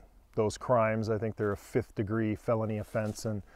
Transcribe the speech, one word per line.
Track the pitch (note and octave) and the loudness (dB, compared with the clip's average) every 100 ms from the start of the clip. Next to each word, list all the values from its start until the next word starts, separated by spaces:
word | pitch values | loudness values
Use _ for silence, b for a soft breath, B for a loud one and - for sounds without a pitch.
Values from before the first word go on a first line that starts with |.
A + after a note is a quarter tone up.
| - - - - | -14 -20 -6 0
those | G#2+ - | 0 0
crimes. | - B2 A2 A2 A2 | 2 4 4 2 0
I | A2 | 0
think | A2+ | -2
they're | - G#2+ | -2 -2
a | G2+ | -2
fifth | - B2+ - - | -2 -2 -2 -4
degree | G2+ A2+ A2 G#2 | -2 0 0 0
felony | - A2+ A2 G#2+ | 0 0 0 -4
offense, | G#2 A#2 G#2+ G#2 A2+ | -4 -4 -4 -4 -4
and | G#2 - | -6 -8